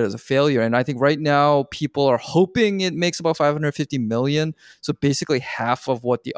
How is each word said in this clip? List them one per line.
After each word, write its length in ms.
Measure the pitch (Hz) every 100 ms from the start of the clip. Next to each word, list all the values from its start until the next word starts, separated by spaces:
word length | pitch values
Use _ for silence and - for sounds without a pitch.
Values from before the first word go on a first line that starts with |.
as 80 | 104
a 40 | 113
failure. 440 | - 135 147 123
And 120 | 113
I 80 | 120
think 200 | 127 123
right 180 | 143 156
now 440 | 151 143 147 143 139
people 340 | - 147 143
are 120 | 135 120
hoping 640 | - 165 185 240 214 196
it 140 | 185
makes 260 | 156 175 -
about 160 | 165
five 180 | 160 147
hundred 200 | 151 151
fifty 240 | - 143 135
million. 580 | 110 117 135 151 160 - - -
So 140 | -
basically 460 | - 143 139 165 127
half 500 | - - 117 127 -
of 160 | 120
what 180 | 120 120
the 100 | 123